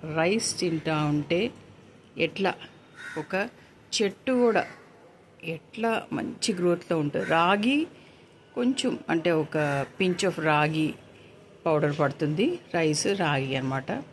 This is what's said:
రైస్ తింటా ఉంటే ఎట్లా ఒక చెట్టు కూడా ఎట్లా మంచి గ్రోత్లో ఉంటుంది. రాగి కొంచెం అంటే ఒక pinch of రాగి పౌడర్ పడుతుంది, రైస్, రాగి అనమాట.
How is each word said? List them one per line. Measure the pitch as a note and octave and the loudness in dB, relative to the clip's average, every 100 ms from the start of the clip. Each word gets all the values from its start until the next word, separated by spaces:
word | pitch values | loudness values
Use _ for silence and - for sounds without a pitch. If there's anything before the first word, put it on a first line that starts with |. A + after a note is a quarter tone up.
| D#3 D#3 | -6 0
రైస్ | E3 G#3+ - - | 2 2 -2 -2
తింటా | F#3 E3 D#3 D#3 | -2 -2 -2 0
ఉంటే | D3+ D3 D3 E3+ A#3 - - - - - - - | 2 0 0 0 0 -4 -20 -20 -20 -20 -20 -4
ఎట్లా | E3 - F#3+ - - - - - - - | -4 0 -2 -2 -12 -20 -20 -18 -12 -10
ఒక | D3 F#3 G#3+ - - - - - | -6 -4 -4 -8 -20 -20 -8 -2
చెట్టు | G3+ F#3+ - | -2 -2 -2
కూడా | B3+ A#3+ G3+ - - - - - - - - | 2 4 4 0 -8 -20 -20 -20 -20 -20 -16
ఎట్లా | E3+ E3 - - A3+ A3+ - | -10 -10 -12 -4 -2 -2 -2
మంచి | - - - - | -6 -6 -6 -4
గ్రోత్లో | F3+ F3 F3 - E3 | 0 2 2 0 0
ఉంటుంది. | D3 E3 F#3 | 0 -2 0
రాగి | E3 F3 G3+ A3 C#4+ E4 - - - - - - | 4 4 4 2 2 0 -6 -20 -20 -20 -20 -14
కొంచెం | - B3 C4 B3+ - - | -2 0 0 -2 -4 -2
అంటే | E3+ E3 | 0 2
ఒక | D#3+ D3+ D#3 D3 C#3 C3+ - | 0 0 0 0 0 -4 -2
pinch | F#3+ F3 G3 | 0 2 0
of | D#3+ | 0
రాగి | D#3 D3+ D3+ D#3 D#3 - - - - - - - - | 2 2 2 2 -2 -2 -16 -20 -20 -20 -20 -6 0
పౌడర్ | D3+ D3 D3 | 2 2 2
పడుతుంది, | C#3+ C#3 D3+ D#3 B3 F4+ - | 0 0 -2 2 0 0 -4
రైస్, | F3+ D#3+ D3+ - | 0 2 2 0
రాగి | G3 E3+ C#3+ C3+ C3+ | 0 2 0 0 -2
అనమాట. | C3 C3+ C3 A3+ - | -2 -4 -4 -6 -6